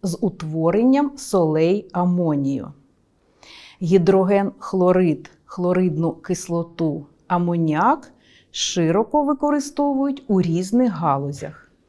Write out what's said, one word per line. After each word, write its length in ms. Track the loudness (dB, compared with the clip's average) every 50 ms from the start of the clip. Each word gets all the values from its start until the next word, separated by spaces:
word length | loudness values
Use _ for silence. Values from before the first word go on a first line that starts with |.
з 160 | -6 -6 -6 -4
утворенням 920 | -4 -6 -6 -6 -10 -8 -4 0 0 2 2 4 4 4 4 2 2 -2 -4
солей 720 | -10 -10 -2 0 2 2 2 2 2 2 2 2 0 -2 -6
амонію. 800 | -4 -2 0 0 0 0 0 0 0 0 -2 -2 -4 -4 -8 -12 -16 _ _ _ _ _ _ _ _ _ _ _ _ _ -20 -20 -20 -20 -20 -20 -12 _
Гідроген 720 | 0 4 4 4 6 6 4 4 4 4 2 2 2 0 -6 -10
хлорид, 720 | -12 -6 -2 2 2 4 4 4 4 2 0 -2 -6 -20 _ _ _
хлоридну 680 | _ -10 -4 -2 0 0 2 0 0 0 -2 -2 -4
кислоту, 960 | -4 -6 -6 -6 -6 -6 -4 -4 -4 -4 -4 -6 -6 -4 -2 -2 -2 -4 -8 -14 _ _ _
амоніак 880 | _ 0 0 0 0 0 0 0 0 0 2 2 2 2 0 -4 -20 _ _ _ _ _ -20 _ _
широко 720 | _ -8 -6 -4 -2 0 0 2 2 0 0 0 0 0 0
використовують 1000 | 0 -2 -2 0 0 0 -2 -2 -6 -4 -2 -2 0 0 0 -2 -2 -4 -8 -4 0
у 140 | 0 0
різних 500 | 2 0 0 -2 -2 0 0 0 0 0
галузях 760 | -2 -2 -2 0 0 0 -2 -8 -10 -10 -12 -14 -16 -18 -20 _ _ _ _